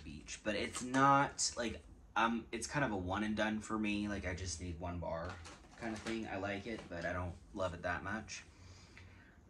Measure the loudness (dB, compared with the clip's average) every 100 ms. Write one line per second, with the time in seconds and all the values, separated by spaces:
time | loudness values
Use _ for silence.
0 | -8 -10 -10 -4 0 0 0 -2 2 8
1 | 10 10 6 2 0 0 -2 -4 -10 -20
2 | -2 4 4 4 -2 -4 -2 0 2 0
3 | 0 0 2 2 2 2 0 0 2 2
4 | 0 0 -2 -2 -4 -4 -4 -4 -4 -4
5 | -2 -2 -4 -8 -12 -14 -16 -8 -4 -4
6 | -2 -2 -2 -2 0 -2 -4 -6 -6 -4
7 | -2 0 -2 -4 -8 -2 0 0 -2 0
8 | 0 -2 -4 -10 -12 -18 -18 -18 -18 -18
9 | -18 -18 -20 -20